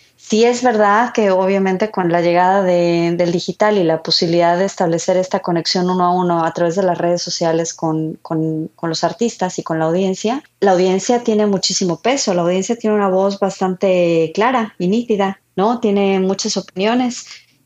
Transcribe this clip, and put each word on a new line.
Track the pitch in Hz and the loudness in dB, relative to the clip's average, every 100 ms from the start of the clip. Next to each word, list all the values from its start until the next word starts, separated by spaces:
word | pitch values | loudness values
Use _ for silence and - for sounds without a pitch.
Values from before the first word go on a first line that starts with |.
| _ | _
Sí | _ - 214 | _ -2 2
es | 240 240 | 2 2
verdad | 247 214 208 208 240 | 0 2 4 4 2
que | 233 202 | 0 2
obviamente | 185 190 196 190 185 214 | 2 2 2 0 0 -2
con | 196 175 | 0 0
la | 175 | 2
llegada | 170 170 180 196 | 2 4 4 4
de, | 185 175 170 170 170 175 | 2 2 2 2 0 0
del | 175 | 0
digital | 175 - - 214 208 | 0 -4 0 2 2
y | |
la | 165 160 | 2 0
posibilidad | 160 147 175 170 170 175 | -2 -2 0 2 2 2
de | 196 | -2
establecer | - 175 165 - 185 | -2 -2 0 0 0
esta | 185 190 | 0 -4
conexión | - 170 - 185 180 | -2 -2 -2 -2 0
uno | 185 | 0
a | 180 | 2
uno | 180 180 170 | 2 0 0
a | 165 | -2
través | 175 170 180 | 0 -2 0
de | |
las | 185 170 | 0 0
redes | 170 175 | -2 -2
sociales | - - 165 165 165 | -4 -4 0 0 -4
con, | - 160 156 160 - | -4 -4 -2 -4 -8
con, | - 160 160 156 160 - | -6 -4 -2 -4 -8 -8
con | 165 | -8
los | 160 | -2
artistas | 170 - 233 - 185 - | -4 -2 -4 -2 -6 -6
y | |
con | - 160 | -6 -2
la | 160 | 0
audiencia, | 180 190 190 214 269 - _ | 0 -2 -2 -4 -6 -10 _
la | 196 | 2
audiencia | 180 185 190 - 240 | 2 2 0 0 0
tiene | 240 214 208 | 0 0 2
muchísimo | 190 - 190 185 160 | 0 -2 -2 -2 -2
peso, | 226 277 233 | -2 -2 0
la | 175 | 0
audiencia | 170 185 190 233 | 0 0 -2 -4
tiene | 220 | -2
una | 208 196 | 0 2
voz | 185 196 202 | 2 0 0
bastante | 196 - 190 180 196 180 170 165 160 | -4 -2 -4 0 0 2 2 2 0
clara | 190 233 254 214 - | 0 0 0 -4 -4
y | 180 | -2
nítida, | 226 240 202 196 190 _ - | 0 0 0 0 -4 _ -2
¿no? | 208 240 | 0 0
Tiene | 214 202 196 190 | 0 0 2 2
muchas | 190 190 214 202 | 0 -2 -4 -6
opiniones | - 180 208 247 247 247 - - _ _ | -6 -4 0 0 -2 -6 -14 -20 _ _